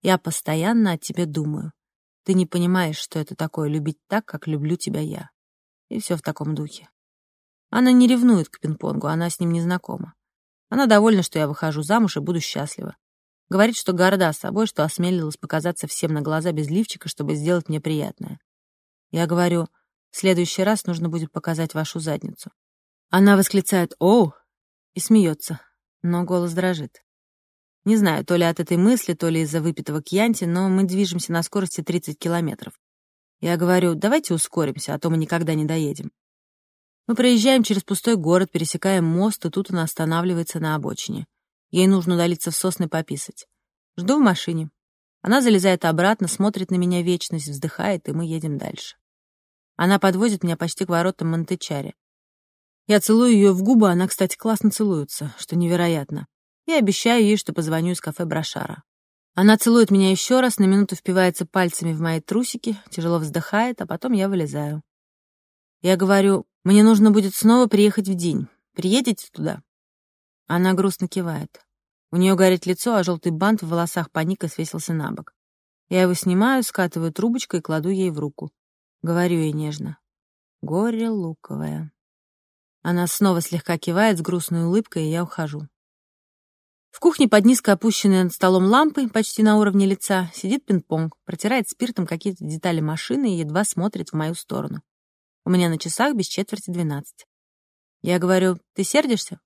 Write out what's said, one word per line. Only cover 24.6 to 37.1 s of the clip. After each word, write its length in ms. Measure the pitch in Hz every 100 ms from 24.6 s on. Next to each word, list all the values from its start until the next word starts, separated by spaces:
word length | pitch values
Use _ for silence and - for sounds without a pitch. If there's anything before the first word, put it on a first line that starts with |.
| _ _ _
и 40 | -
смеётся, 640 | - 220 175 151 - 160 _ _ _ _
но 220 | 170 175
голос 280 | 175 180 175
дрожит. 520 | 165 185 170 143 _ _ _ _ _ _ _ _ _
Не 120 | - 220
знаю, 280 | 196 151
то 100 | -
ли 80 | 175
от 160 | 170 165
этой 180 | 165 175
мысли, 380 | 196 247 -
то 140 | 170 165
ли 140 | 160
из-за 180 | 156 160
выпитого 420 | 160 151 117 151
кьянти, 440 | 147 190 233 220 170
но 220 | 175 190
мы 140 | 190
движемся 480 | 196 185 196 175 -
на 140 | 170
скорости 380 | 165 202 190 -
тридцать 360 | 156 175 - 151
километров. 540 | 170 170 165 127 - - _ _ _ _ _ _
Я 180 | 165 170
говорю: 360 | 175 180 180
«Давайте 380 | 160 202 302 302
ускоримся, 600 | 165 - - 147 143 -
а 40 | 147
то 120 | 170
мы 80 | 160
никогда 360 | 156 170 165
не 120 | 156 156
доедем». 440 | 165 147 143 151 _ _ _ _ _ _ _ _ _
Мы 80 | -